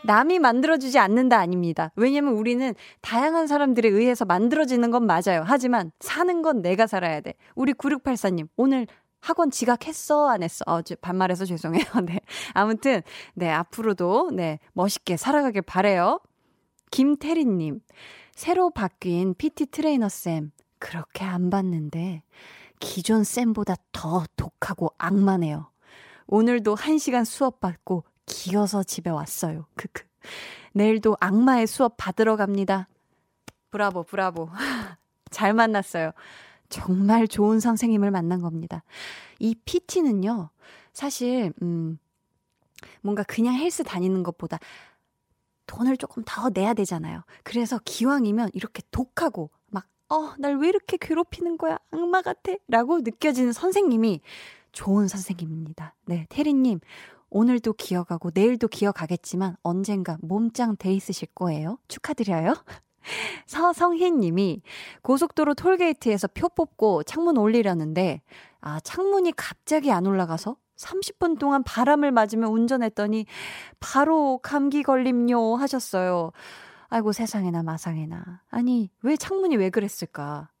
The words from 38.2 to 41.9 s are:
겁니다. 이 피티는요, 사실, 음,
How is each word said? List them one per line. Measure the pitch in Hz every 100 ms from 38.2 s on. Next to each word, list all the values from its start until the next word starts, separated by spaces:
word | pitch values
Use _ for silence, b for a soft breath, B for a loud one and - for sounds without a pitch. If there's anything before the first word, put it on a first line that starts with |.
| 170 180
겁니다. | 175 165 170 165 _ B B B B B
이 | 220 226
피티는요, | - 349 - 381 302 202 196 233 160 _ b b b
사실, | - 277 - 247 254 196 -
음, | 175 170 160